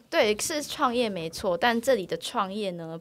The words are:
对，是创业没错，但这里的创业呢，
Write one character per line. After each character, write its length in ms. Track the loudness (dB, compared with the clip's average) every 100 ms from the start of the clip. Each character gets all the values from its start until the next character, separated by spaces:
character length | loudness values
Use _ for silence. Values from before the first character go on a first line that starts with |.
| -2
对， 280 | 2 4 2
是 240 | 0 -2
创 320 | -4 0 2
业 140 | 2 0
没 200 | -2 -6
错， 280 | -2 -2 2
但 220 | 2 2
这 140 | 2
里 120 | 2 2
的 100 | -4
创 360 | -2 -2 -2
业 180 | -2 -4
呢， 260 | -6 -8 -10